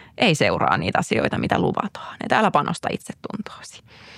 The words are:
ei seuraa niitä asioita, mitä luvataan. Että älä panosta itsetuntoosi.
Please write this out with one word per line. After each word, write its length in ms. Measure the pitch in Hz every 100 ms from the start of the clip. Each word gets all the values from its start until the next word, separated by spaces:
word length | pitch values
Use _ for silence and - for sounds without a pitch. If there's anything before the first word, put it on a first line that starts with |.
| - -
ei 160 | 226
seuraa 420 | 156 98 87 - -
niitä 220 | 90 -
asioita, 400 | - - - -
mitä 200 | - -
luvataan. 580 | - - 208 - - -
Että 180 | - 127
älä 120 | 202
panosta 380 | 156 143 - -
itsetuntoosi. 920 | - - - - - - - - - - - -